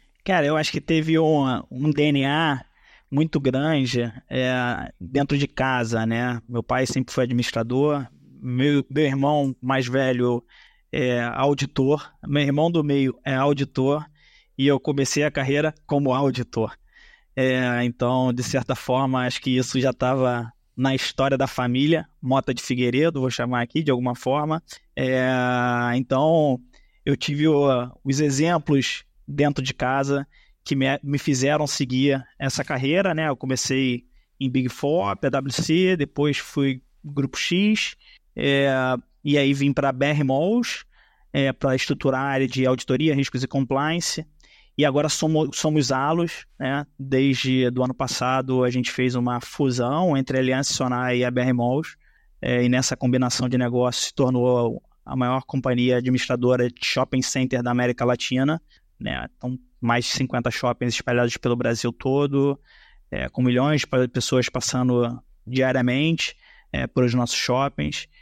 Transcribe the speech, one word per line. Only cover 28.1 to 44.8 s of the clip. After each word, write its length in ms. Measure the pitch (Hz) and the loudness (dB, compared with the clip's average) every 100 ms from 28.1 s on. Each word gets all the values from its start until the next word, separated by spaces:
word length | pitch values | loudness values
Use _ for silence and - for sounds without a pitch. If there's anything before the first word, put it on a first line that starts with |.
| 135 | 0
exemplos 840 | 147 135 160 170 156 139 - - - _ - | 2 2 2 0 2 2 2 -4 -12 _ -6
dentro 340 | 143 147 139 | 0 0 0
de 140 | 131 | -4
casa 500 | - 131 135 139 139 139 _ _ _ | -2 0 0 0 -2 -4 _ _ _
que 120 | - 139 | -4 0
me, 100 | 135 143 | 0 -2
me 160 | 139 143 | -2 -2
fizeram 480 | - 131 135 151 143 | 0 0 2 2 0
seguir 580 | - 127 127 139 135 - - | -2 -2 2 2 0 -4 -8
essa 240 | 135 - | -6 -4
carreira, 500 | - 131 139 175 190 | -4 -4 0 0 0
né? 160 | 160 156 | 0 -2
Eu 80 | 131 | -4
comecei 680 | 135 131 - 135 131 123 - _ _ - | -4 -4 0 0 0 -2 -8 _ _ -6
em 100 | 135 | -2
Big 200 | 131 127 | 0 -2
Four, 480 | - 143 170 196 - | -2 -2 0 0 -2
P 140 | 139 | -2
W 220 | 135 135 | -2 -2
C, 440 | - 160 165 185 180 | -2 0 2 4 2
depois 420 | 139 - 147 139 | -2 0 0 -2
fui 420 | - 147 139 131 - _ | -4 -2 -2 -2 -10 _
Grupo 320 | 147 143 135 - | -8 -4 -4 -4
X, 600 | - 175 208 220 - - - - _ - | -2 2 2 2 -2 -8 -20 -20 _ -4
é, 340 | 139 139 139 131 131 127 - _ | 0 2 2 2 0 -2 -6 _
e 120 | 151 143 | 0 2
aí 160 | 139 | 2
vim 200 | 139 143 | 2 2
pra 180 | 139 139 | 2 0
B 160 | 127 139 | 0 0
R 160 | 147 | 2
Malls, 640 | 135 135 180 240 233 - - _ _ _ _ | 2 2 2 0 -2 -8 -14 _ _ _ _
é, 200 | 143 135 | -2 0
pra 220 | 123 139 | 0 0
estruturar 460 | 131 - 139 139 131 | 0 -2 -2 0 0
a 80 | 139 | 0
área 180 | 135 131 | 0 0
de 180 | 127 | 2
auditoria, 520 | 127 127 - 131 156 139 | 2 0 0 0 2 2
riscos 260 | 135 127 | 0 -4
e 60 | 131 | -2
compliance. 760 | 139 131 135 151 170 - - 156 _ - - _ | -2 0 0 0 -2 -4 -6 -10 _ -20 -20 _
E 80 | - | 0